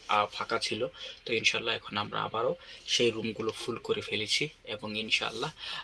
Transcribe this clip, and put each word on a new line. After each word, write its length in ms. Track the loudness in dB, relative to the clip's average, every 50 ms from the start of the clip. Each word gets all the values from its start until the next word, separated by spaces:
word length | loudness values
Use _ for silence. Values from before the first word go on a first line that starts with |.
| 0 2
আহ, 180 | 4 4 4
ফাঁকা 320 | 4 0 -4 -4 0 0 0
ছিল। 280 | 0 0 -2 0 -2 -2 -4 -8 -14 -14 -14 -10 -4
তো 80 | -2
ইনশাআল্লাহ 420 | 0 4 4 4 4 2 0 -2 -2
এখন 220 | -2 -4 -4 -2
আমরা 260 | -2 -2 -2 -2 -2
আবারও 320 | -2 0 0 0 2 2 0 -2 -6 -16 -16 -10 -2
সেই 240 | 2 4 6 6 4
রুমগুলো 420 | 4 2 -2 -2 -2 -2 -2 -2
ফুল 240 | -2 -2 -4 -4 -4
করে 240 | -4 0 -2 -2 0
ফেলেছি 480 | 0 -2 -2 -2 0 2 2 0 0 -2 -6 -10 -10
এবং 340 | -8 -8 -6 -6 -4 -4 -4
ইনশাআল্লাহ, 540 | 0 2 2 2 2 0 -2 -2 -4 -4 -6 -8 -8 -8 -8 -6